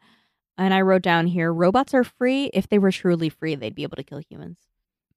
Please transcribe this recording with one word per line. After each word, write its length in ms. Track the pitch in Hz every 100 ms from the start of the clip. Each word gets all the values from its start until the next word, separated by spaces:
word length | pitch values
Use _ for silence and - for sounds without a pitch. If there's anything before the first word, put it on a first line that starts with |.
| - _ _ _ _ -
And 160 | 190
I 80 | 190
wrote 220 | 190 185
down 240 | 180 170 165
here, 260 | 175 165
"Robots 400 | 165 175 240 269
are 100 | 262
free. 420 | 240 - 247 269 277
If 160 | 185 -
they 120 | 208
were 120 | 196
truly 380 | - 180 170 160
free, 240 | - 160
they'd 220 | 151 110 -
be 80 |
able 120 | 143 -
to 60 |
kill 180 | 135 143 -
humans." 300 | - 165 170 _ _ _ _ _